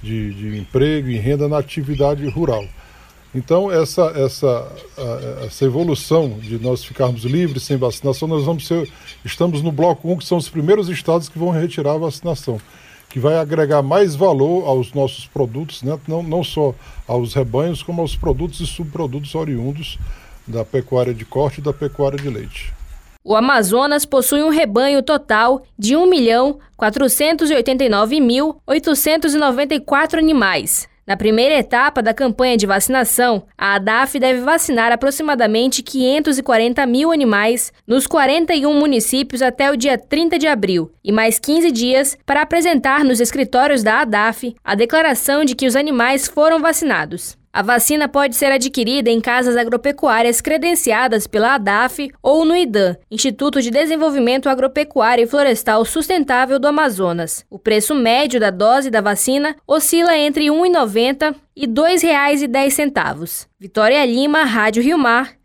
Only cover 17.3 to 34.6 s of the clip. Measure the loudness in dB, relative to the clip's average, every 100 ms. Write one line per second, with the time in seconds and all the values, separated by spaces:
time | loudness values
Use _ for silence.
17.3 | -4 -2 -2 -2 -4 -8 -6 -4 -4 -2
18.3 | -2 -4 -8 -10 -8 -10 -8 -8 -8 -8
19.3 | -8 -6 -6 -6 -8 -12 -10 -10 -12 -16
20.3 | -20 -10 -8 -4 -4 -2 -2 -2 -4 -8
21.3 | -2 -2 -2 -8 -6 -6 -2 -4 -2 -8
22.3 | -8 -12 -12 -12 -12 -16 -20 -20 _ -2
23.3 | 0 2 2 2 2 2 0 0 0 2
24.3 | 0 2 2 2 2 2 2 2 -2 0
25.3 | 2 2 0 -4 -6 0 4 4 4 4
26.3 | 4 2 -2 -14 -4 -2 2 0 2 0
27.3 | 2 2 2 0 0 2 2 2 2 2
28.3 | 2 0 -4 -2 0 2 0 2 0 2
29.3 | 2 2 0 -2 -2 0 0 0 2 2
30.3 | 2 2 0 -2 -6 -6 _ -6 -2 2
31.3 | 2 4 2 2 2 2 0 -2 0 -2
32.3 | 0 2 2 2 0 0 0 0 0 2
33.3 | 0 -4 -6 -2 0 0 0 0 0 0
34.3 | 0 2 0